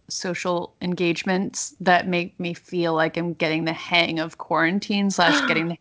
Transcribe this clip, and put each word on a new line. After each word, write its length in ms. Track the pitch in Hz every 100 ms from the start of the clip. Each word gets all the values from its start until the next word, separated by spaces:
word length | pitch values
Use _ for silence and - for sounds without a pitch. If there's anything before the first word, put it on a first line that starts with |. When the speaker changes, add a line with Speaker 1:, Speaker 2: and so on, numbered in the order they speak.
| -
Speaker 1:
social 680 | - 190 170 185 175 - -
engagements 960 | 180 180 175 165 202 185 196 - - -
that 280 | 185 175 185
make 300 | 175 175 -
me 140 | 175
feel 400 | 165 - 180 170
like 220 | 160 160 170
I'm 160 | 170
getting 300 | 160 165 156
the 80 | 160
hang 440 | 165 - 175 165 165
of 200 | 160 -
quarantine 720 | - 156 165 196 - 202 196
slash 300 | 190 170 151
Speaker 2:
<gasps> 80 | 170
Speaker 1:
getting 200 | 160 170
the 100 | 170